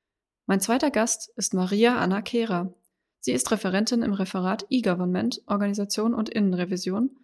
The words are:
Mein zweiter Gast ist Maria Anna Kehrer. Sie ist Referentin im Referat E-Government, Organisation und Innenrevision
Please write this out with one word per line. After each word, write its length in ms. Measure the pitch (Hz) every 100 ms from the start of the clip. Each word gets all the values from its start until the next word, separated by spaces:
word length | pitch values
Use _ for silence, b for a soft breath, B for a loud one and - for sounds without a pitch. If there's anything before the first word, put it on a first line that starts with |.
| _ _ _ _ -
Mein 140 | 196
zweiter 320 | - 240 302
Gast 400 | 226 226 - -
ist 180 | - -
Maria 440 | 190 185 202 233 247
Anna 260 | 180 196
Kehrer. 500 | 196 240 226 180 185 - _ _ _ _
Sie 140 | -
ist 180 | 247 -
Referentin 520 | 214 190 190 220 233
im 100 | 226
Referat 520 | 196 185 196 185 208 -
E-Government, 720 | 254 220 175 180 180 226 - -
Organisation 680 | 202 202 202 202 - 220
und 140 | 233 214
Innenrevision 920 | 220 202 180 180 180 185 196 262 -